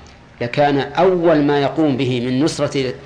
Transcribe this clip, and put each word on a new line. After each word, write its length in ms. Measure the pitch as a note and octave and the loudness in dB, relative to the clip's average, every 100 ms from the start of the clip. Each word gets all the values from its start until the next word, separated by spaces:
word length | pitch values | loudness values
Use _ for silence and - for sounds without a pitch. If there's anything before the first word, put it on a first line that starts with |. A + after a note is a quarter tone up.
| - - - - | -20 -20 -20 -10
لكان 380 | A#2+ D3 C#3+ C#3 | -6 0 2 2
أول 640 | B2 D#3+ F#3+ F3+ E3+ D3+ | -2 0 2 2 2 2
ما 160 | D3 C#3+ | 2 0
يقوم 360 | C3+ D#3+ D#3 B2 | 0 0 0 0
به 280 | B2+ B2+ B2 | -2 -2 -2
من 180 | B2+ | -2
نصرة 500 | D#3 D3+ C#3+ C#3 B2+ - | -2 -2 -4 -2 -4 -8